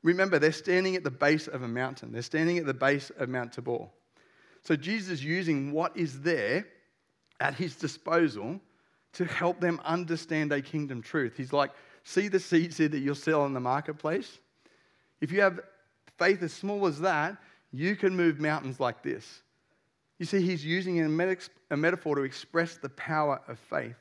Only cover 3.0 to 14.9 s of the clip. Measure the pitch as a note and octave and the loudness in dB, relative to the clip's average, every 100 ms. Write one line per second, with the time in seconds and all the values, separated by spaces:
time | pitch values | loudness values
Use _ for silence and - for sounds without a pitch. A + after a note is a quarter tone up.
3 | C3+ - B2+ B2+ A#2 C3 B2 A#2 G#2 _ | -2 -8 -4 -4 -6 -8 -4 -4 -6 _
4 | _ _ _ _ _ _ - D3+ D3+ A3 | _ _ _ _ _ _ -2 -2 0 -4
5 | F#3 D#3+ C#3+ F3 E3 D3 C#3 D3+ E3+ - | -4 -6 -2 -2 0 0 0 -2 -2 -2
6 | E3 C3 D3+ D#3 G#2 D3+ G#3+ _ _ _ | -4 -2 -2 0 2 0 -2 _ _ _
7 | _ _ _ _ C#3 C#3 E3 B2+ D#3 - | _ _ _ _ -4 -2 -6 -4 -8 -6
8 | - E3 D#3+ G#2 G#2+ F#3+ _ _ _ _ | 0 2 2 -2 -8 -10 _ _ _ _
9 | _ - F3 - F3 F3 F3 E3 - E3+ | _ -6 -4 0 -2 0 0 0 -2 -2
10 | E3 E3 - D#3 D3 C#3+ C3+ D#3 C#3+ B2 | -2 -6 -2 -2 0 -2 -2 -6 -4 -8
11 | - D#3+ A#2+ - C3 D3 C#3 - - - | -4 -2 -2 -4 -2 0 0 -4 -20 -20
12 | - F3+ G3+ F#3 - E3+ E3+ D#3+ D#3 D3+ | -2 0 2 0 4 4 4 2 2 2
13 | C#3 C#3+ - D#3 C#3 C3 B2 C3+ D3 D3+ | -2 -2 2 2 2 0 0 -2 -2 -6
14 | D3+ F3+ - - _ _ _ _ _ | -4 -4 -6 -18 _ _ _ _ _